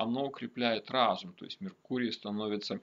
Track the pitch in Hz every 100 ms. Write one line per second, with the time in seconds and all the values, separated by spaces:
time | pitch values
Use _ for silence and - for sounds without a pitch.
0 | 113 123 139 - 120 - 120 110 - 127
1 | 113 92 92 - - - 95 - - 127
2 | 117 107 104 104 107 104 - 101